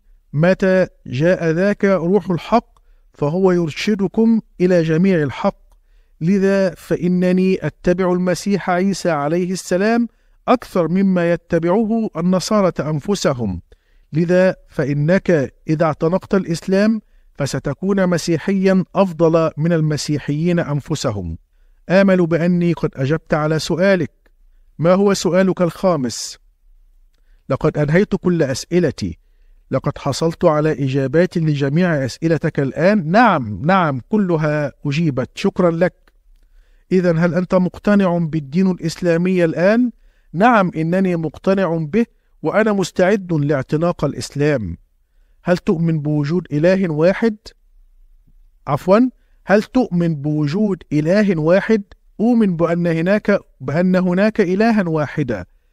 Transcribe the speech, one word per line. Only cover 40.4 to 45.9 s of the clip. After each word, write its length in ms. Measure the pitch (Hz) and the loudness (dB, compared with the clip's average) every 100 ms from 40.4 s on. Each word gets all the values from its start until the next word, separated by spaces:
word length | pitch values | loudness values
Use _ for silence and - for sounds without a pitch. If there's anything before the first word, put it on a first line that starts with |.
| 226 226 180 160 | 4 4 2 -2
إنني 400 | 160 185 190 170 | -2 0 0 -2
مقتنع 600 | 160 - - 196 180 165 | -4 -4 -2 0 0 -2
به، 280 | 151 202 233 _ _ _ | -2 -2 -2 _ _ _
وأنا 300 | 151 175 220 | -4 0 0
مستعد 600 | 202 180 - 185 214 180 | 0 -2 0 0 0 -2
لاعتناق 720 | 160 143 143 127 151 170 170 147 | -2 0 -2 -2 -2 -2 -2 -4
الإسلام. 720 | 127 - 143 147 139 95 85 _ _ _ _ _ _ | -6 -10 -4 -2 -2 -4 -10 _ _ _ _ _ _
هل 140 | - 175 | -4 -2
تؤمن 420 | - 165 165 | -2 -2 -2